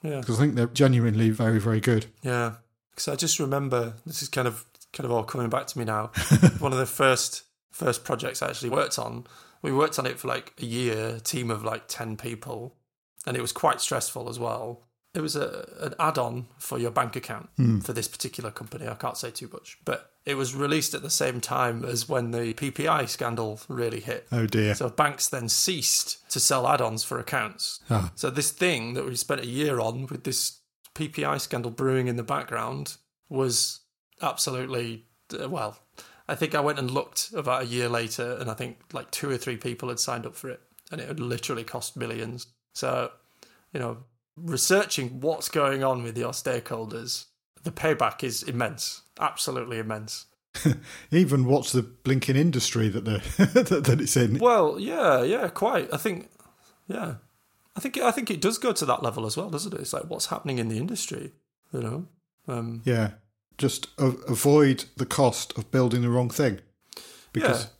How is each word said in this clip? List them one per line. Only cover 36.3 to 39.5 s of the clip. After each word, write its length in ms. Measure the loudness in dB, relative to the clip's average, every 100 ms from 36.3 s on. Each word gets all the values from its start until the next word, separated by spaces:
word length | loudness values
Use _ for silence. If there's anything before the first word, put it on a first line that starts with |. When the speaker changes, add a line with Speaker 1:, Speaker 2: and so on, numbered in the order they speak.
| -2
Speaker 1:
think 180 | 0
I 60 | 2
went 180 | 2 0
and 120 | -2
looked 400 | -2 -2 -4 -4
about 300 | -4 -2 0
a 20 | 0
year 220 | -2 0
later, 440 | 0 -2 -4 -6 -4
and 120 | -6
I 20 |
think, 280 | -6 -8 -10 _
like, 160 | -12 -8
two 200 | -6 -4
or 60 | -4
three 180 | -4